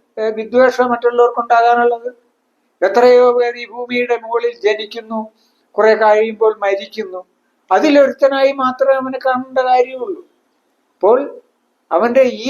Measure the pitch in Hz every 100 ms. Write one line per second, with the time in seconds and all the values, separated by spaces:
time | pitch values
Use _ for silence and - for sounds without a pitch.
0 | _ - 220 214 214 240 262 247 247 240
1 | 240 240 240 240 240 233 233 240 240 233
2 | 240 - _ _ _ _ _ _ 185 214
3 | 247 247 247 247 240 240 240 233 247 247
4 | 240 233 226 233 240 233 202 214 214 233
5 | 220 226 220 _ _ _ _ - 214 214
6 | 214 214 226 214 220 214 202 196 208 220
7 | 190 185 - _ _ _ _ 190 302 285
8 | 269 - 269 269 269 277 254 254 269 269
9 | 262 262 262 254 262 262 254 254 254 262
10 | 226 - - _ _ _ _ _ _ _
11 | 190 247 285 - _ _ _ _ _ 160
12 | 240 247 254 214